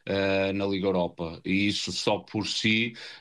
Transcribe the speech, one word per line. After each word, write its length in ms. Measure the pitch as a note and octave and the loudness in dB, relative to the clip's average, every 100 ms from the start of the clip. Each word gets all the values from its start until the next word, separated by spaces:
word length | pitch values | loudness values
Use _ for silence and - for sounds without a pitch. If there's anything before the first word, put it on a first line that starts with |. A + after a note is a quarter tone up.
| - | -2
eh, 440 | G2 G2 G2 G2 | 0 2 2 2
na 100 | G2 | 0
Liga 220 | G2+ G2 F#2+ | 0 0 2
Europa. 520 | F#2 F2 - E2 D#2+ | 2 0 -2 -8 -6
E 240 | - F#2+ G2+ | 0 2 2
isso 240 | G2+ - | 0 -4
só 280 | F2 - G2+ | -2 0 0
por 260 | - A2 F#2+ | -2 -4 -2
si, 480 | - A2 A2 A#2 A2+ - - | -2 2 2 0 -4 -16 -10